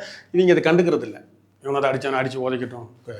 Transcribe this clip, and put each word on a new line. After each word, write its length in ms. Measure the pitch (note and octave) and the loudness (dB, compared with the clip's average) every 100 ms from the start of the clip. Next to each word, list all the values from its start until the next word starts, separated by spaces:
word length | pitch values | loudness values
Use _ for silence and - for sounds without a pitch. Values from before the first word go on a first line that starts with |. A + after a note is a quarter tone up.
| - - - | -6 -18 -4
இவங்க 220 | F3 F#3 | 2 4
இதை 100 | E3 | 6
கண்டுக்கிறது 380 | D#3+ E3 E3+ - | 4 4 4 0
இல்ல. 180 | A2 - - _ _ _ | -4 -14 -20 _ _ _
இவங்க 140 | C3+ C#3 | -6 0
அதை 100 | C#3 | 0
அடிச்சானா 300 | C3 C3+ C3 | 0 -2 -2
அடிச்சு 200 | C3 C3 | -2 -4
உதைக்கட்டும். 480 | B2+ B2+ B2 A#2+ A#2 - | -4 -4 -6 -12 -18 -18
இப்ப 180 | - G#2 | -16 -12